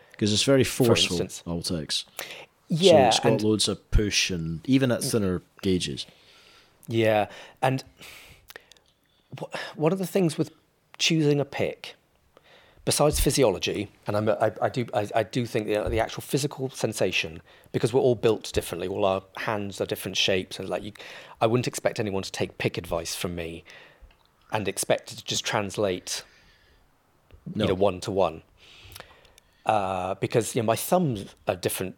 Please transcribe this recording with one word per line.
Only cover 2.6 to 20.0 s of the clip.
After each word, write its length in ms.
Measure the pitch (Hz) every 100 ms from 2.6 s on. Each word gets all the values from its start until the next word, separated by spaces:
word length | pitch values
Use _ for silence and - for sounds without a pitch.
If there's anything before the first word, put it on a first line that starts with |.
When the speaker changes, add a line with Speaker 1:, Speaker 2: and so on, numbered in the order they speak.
| -
Speaker 2:
Yeah, 220 | 156 185
Speaker 1:
So 160 | 160 123
it's 100 | 113
got 120 | -
Speaker 2:
and 80 | 107
Speaker 1:
loads 240 | 107 107 -
of 240 | 98 -
push, 400 | - 104 - -
and 300 | 90 80 80 -
even 240 | 131 131
at 120 | 113
thinner 400 | 135 120 95 87 - -
gauges. 440 | 98 90 76 65 - - _ - - - _ _ -
Speaker 2:
Yeah, 400 | 113 110 107 101 - - -
and 220 | 135 131 - - - - - - - - _ _ _ _ _ _ - 135
wh-, 140 | - - - -
one 140 | 156
of 80 | 190
the 80 | 180
things 300 | 208 170 -
with 140 | 151 _ _ _ _ -
choosing 420 | - 160 147 143
a 60 | 135
pick, 500 | - 92 - - - _ _ _ _ _ - _ _ -
besides 340 | - 147 143
physiology, 680 | 151 139 120 85 98 87 101 _ -
and 80 | 104
I'm, 140 | 107
I, 240 | 101 110 -
I 80 | 113
do, 160 | - 117
I, 160 | 123 104
I 100 | 113
do 220 | 107 131 117
think 220 | 117 107
the, 200 | 104 92
the 100 | 113
actual 220 | 110 -
physical 480 | - 135 139 - 131
sensation, 720 | - 117 107 101 - 82 82 - - _
because 180 | - 127
we're 60 | 127
all 140 | 127 113
built 360 | 120 104 -
differently, 340 | - - 85 90
all 160 | 98
our 200 | 101 95 - -
hands 420 | - 107 101 95
are 40 | 98
different 300 | 107